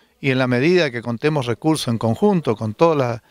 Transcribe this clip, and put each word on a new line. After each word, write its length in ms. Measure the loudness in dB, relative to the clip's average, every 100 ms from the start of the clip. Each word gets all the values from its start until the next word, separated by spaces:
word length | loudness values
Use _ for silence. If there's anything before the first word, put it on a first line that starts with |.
| _ _
y 100 | -2
en 80 | 0
la 80 | 2
medida 440 | 2 2 2 2
que 120 | -2
contemos 440 | -6 -4 -2 -2 -2
recursos 420 | -2 -2 -2 -2
en 100 | -2
conjunto 580 | -2 0 2 0 0 -4
con 180 | -4
todas 220 | 0 2 2
las, 260 | -2 -4 -12